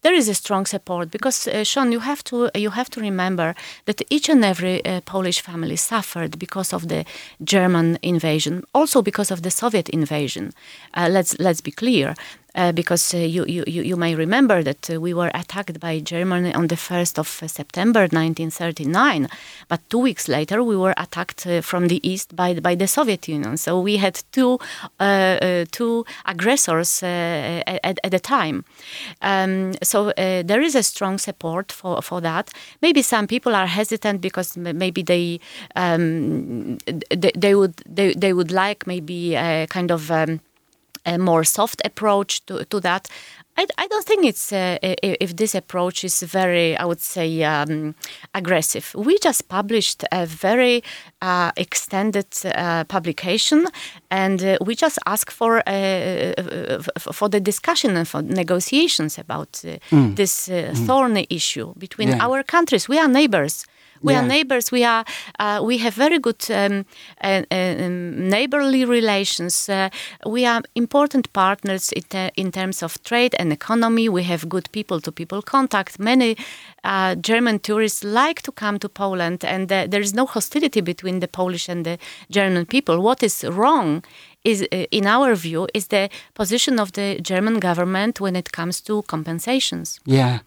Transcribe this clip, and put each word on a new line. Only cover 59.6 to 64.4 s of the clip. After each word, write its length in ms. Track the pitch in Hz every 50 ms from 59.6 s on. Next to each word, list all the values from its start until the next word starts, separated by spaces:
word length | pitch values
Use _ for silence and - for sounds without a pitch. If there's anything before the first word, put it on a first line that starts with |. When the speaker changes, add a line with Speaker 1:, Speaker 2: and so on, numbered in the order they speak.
| -
Speaker 1:
uh, 140 | 165 160 - - -
Speaker 2:
Mm. 260 | 160 147 131 110 98
Speaker 1:
this, 340 | 101 196 190 - - - -
uh, 220 | 185 175 160 - -
Speaker 2:
Mm. 120 | 117 117
Speaker 1:
thorny 400 | 160 262 269 262 247 220 196 - -
issue 420 | - - - - - 139 110 175 - -
between 300 | 185 185 - - 220 -
Speaker 2:
Yeah. 180 | 262 120 220
Speaker 1:
our 160 | 240 262 269
countries. 460 | 277 - - 339 339 - 262 196 - -
We 80 | 262 311
are 100 | 320 285
neighbors. 560 | 247 269 311 277 202 170 143 156 - - - _ _ _ _ _ _ _
We 120 | - 269 269
are 80 | 254
Speaker 2:
Yeah. 60 | 247 247
Speaker 1:
neighbors. 440 | 269 302